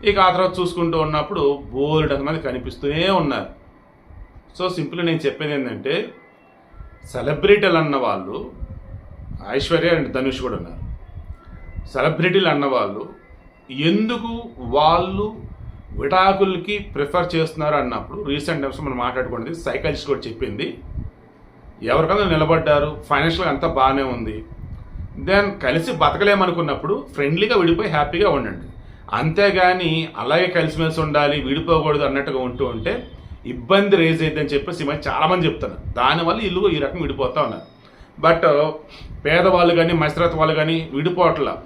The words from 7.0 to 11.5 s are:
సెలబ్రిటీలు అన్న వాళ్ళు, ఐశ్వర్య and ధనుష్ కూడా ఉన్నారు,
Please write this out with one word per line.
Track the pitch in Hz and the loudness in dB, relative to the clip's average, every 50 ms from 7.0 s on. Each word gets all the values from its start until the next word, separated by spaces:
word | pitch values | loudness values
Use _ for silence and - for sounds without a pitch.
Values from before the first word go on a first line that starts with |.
| - - | -20 -10
సెలబ్రిటీలు | - 127 117 139 151 - - - 202 208 202 190 170 165 | -8 -4 -2 -2 -2 0 4 4 6 6 6 4 4 4
అన్న | 156 147 143 | 2 2 0
వాళ్ళు, | 135 123 110 101 98 95 95 110 147 208 127 - - - - - - - - - - - - - - - - - - - 98 | 0 0 0 -2 -2 -4 -8 -8 -10 -10 -12 -12 -12 -12 -12 -12 -16 -16 -16 -16 -16 -16 -18 -18 -18 -16 -14 -14 -12 -10 -4
ఐశ్వర్య | 113 135 139 - 170 160 160 170 | -2 -2 0 2 2 2 4 4
and | 170 156 - - | 2 2 0 -2
ధనుష్ | 101 127 131 135 127 - | -2 -2 -2 -2 -2 -2
కూడా | 131 120 107 | -4 -6 -6
ఉన్నారు, | 92 85 85 85 - - - - - - - - - - - - - - - | -6 -8 -10 -12 -12 -10 -10 -10 -12 -14 -16 -16 -16 -14 -14 -16 -18 -16 -20